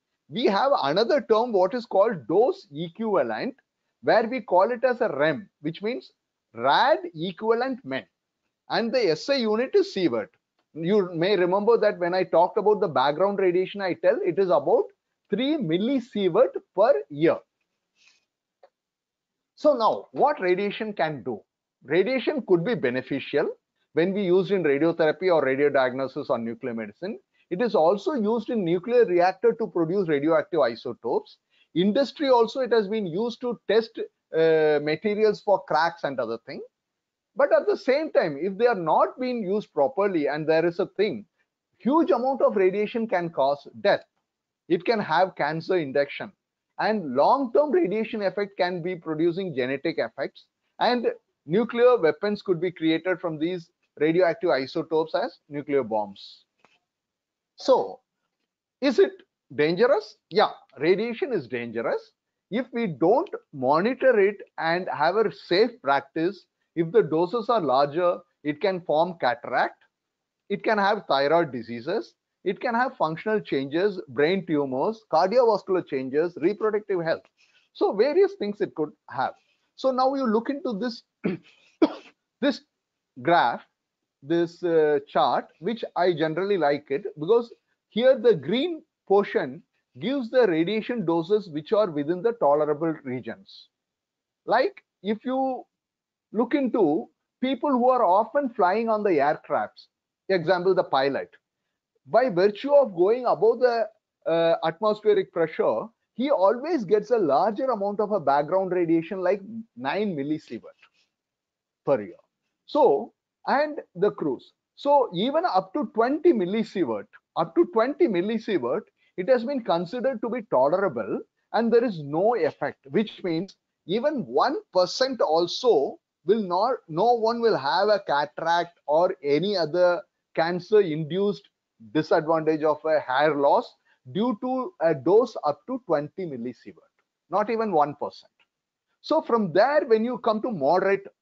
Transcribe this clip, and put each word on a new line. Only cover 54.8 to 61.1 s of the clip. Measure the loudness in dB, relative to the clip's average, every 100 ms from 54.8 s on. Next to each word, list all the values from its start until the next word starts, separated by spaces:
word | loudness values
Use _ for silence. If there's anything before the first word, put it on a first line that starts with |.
| -2 -2 0
as | -2 -4 -8 _
nuclear | -12 -2 -2
bombs. | 0 -4 -6 -12 -20 -20 _ _ _ _ _ _ _ _ _ _ _
So, | -4 2 2 0 -10 _ _ _ _ _ _ _ _
is | 0 2
it | 2 0 _ _ _
dangerous? | -2 0 2 2 2 -2 -14 _
Yeah, | 0 0 -2 _ -4
radiation | 0 0 -2